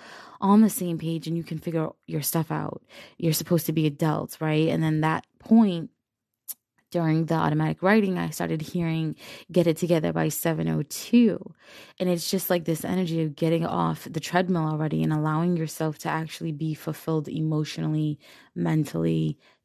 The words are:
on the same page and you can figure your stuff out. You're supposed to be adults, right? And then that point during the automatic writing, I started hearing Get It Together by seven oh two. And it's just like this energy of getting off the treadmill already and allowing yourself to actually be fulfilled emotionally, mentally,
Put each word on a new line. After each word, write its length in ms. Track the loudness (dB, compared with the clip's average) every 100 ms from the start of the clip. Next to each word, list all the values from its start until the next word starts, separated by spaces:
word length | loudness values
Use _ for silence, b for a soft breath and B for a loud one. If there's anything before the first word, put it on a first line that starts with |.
| B B B B
on 200 | 4 6
the 100 | 6
same 280 | 2 -4 -4
page 280 | -4 -4 -4
and 100 | -6
you 60 |
can 160 | -6 -8
figure 300 | -4 -4 -4 -8 -8
your 160 | -6
stuff 280 | -2 -2 -2
out. 320 | -4 -6 -10 _ B B B
You're 160 | 0
supposed 340 | 0 2 0 2
to 60 |
be 140 | 0 0
adults, 540 | 2 0 0 -4 -4
right? 280 | 0 2 2
And 140 | 2
then 180 | 2 2
that 260 | 2 0 -6 _
point 520 | 4 6 6 2 -6 _ _ _ _ _ -18 -18 _ _ _
during 360 | 0 4 4 2
the 80 |
automatic 480 | 2 2 2 0 0
writing, 360 | 4 4 4 0
I 120 | -4
started 300 | -4 -4 -4
hearing 540 | -4 -4 -2 -2 -4 -6 B B B
Get 160 | 2 2
It 100 | 2
Together 340 | 2 2 2
by 160 | 0 -2
seven 400 | -2 -2 -2 -2
oh 140 | -2
two. 720 | -4 -8 2 4 6 2 -8 -20 B B B B
And 100 | -2
it's 220 | -2 -2
just 200 | -2 0
like 140 | 0
this 200 | 0 -2
energy 380 | -2 -2 0 0
of 140 | -2 0
getting 300 | 0 2 0
off 400 | 0 -2 -2 -6
the 120 | -8
treadmill 480 | -2 0 2 0 0
already 340 | 0 -2 0
and 100 | 0
allowing 440 | 0 0 0 2 0
yourself 420 | -2 -4 -4 -4
to 80 | -4
actually 440 | -4 -4 -8 -8
be 220 | -4 -4
fulfilled 540 | -4 -6 -8 -2 -2 -2
emotionally, 920 | -4 -2 -2 -2 -4 -2 -2 -2 -4 B B B
mentally, 840 | -6 0 0 0 0 0 0 -2 -4 b b